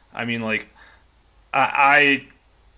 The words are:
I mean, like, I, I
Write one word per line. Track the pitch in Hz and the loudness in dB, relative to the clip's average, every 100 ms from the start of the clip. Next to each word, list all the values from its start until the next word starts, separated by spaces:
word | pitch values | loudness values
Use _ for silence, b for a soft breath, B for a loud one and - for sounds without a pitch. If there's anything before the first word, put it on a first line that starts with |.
| _ | _
I | - | -12
mean, | 120 117 | -8 -6
like, | 113 107 - b b b _ _ _ _ _ | -4 -6 -6 b b b _ _ _ _ _
I, | 139 135 - 139 147 143 135 | -2 -2 2 2 4 2 0
I | - _ _ _ _ | -4 _ _ _ _